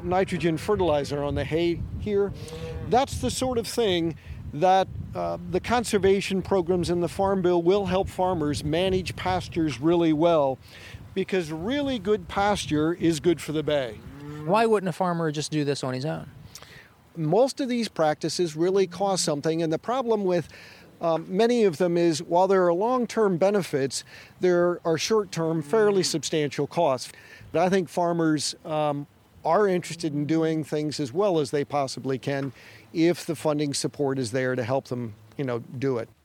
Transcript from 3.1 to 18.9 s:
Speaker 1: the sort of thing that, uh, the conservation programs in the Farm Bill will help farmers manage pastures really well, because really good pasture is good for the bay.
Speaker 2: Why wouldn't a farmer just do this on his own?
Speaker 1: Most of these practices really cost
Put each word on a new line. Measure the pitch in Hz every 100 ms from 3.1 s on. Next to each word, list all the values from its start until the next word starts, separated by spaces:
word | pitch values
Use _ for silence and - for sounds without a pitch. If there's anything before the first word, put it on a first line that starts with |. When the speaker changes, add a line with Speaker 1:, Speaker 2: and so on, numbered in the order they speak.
| -
Speaker 1:
the | 247
sort | - 262 233
of | 202
thing | - 220 175 165 151 - - -
that, | 143 180 190 185 - -
uh, | 180 170 170 175
the | 175
conservation | - 240 226 208 190 196 - 190
programs | - 196 165 180 160
in | 175
the | 170
Farm | - 196 196
Bill | 180 180
will | 170 208 190
help | 185 190
farmers | - 180 180 147 135
manage | 147 160 190 185 175
pastures | - 185 185 - 175 156 117
really | 156 175 165
well, | 151 170 160 139 127 - - - - -
because | 196 190 190 156
really | 160 190 285 277 254
good | 180 214 175
pasture | - 202 196 - 151 156
is | 175 165 160
good | 170 160
for | -
the | 151
bay. | 147 147 123 104 - 143 147 151
Speaker 2:
Why | 151 208 233
wouldn't | 208 180
a |
farmer | - 185 170 160
just | 151 143
do | 151
this | 143 143
on | 131
his | 127
own? | 147 160 - - - - - - - _ _ 165
Speaker 1:
Most | 151 190 262 -
of | 262
these | 240 214
practices | - 156 151 160 - 175 151
really | 175 196
cost | 185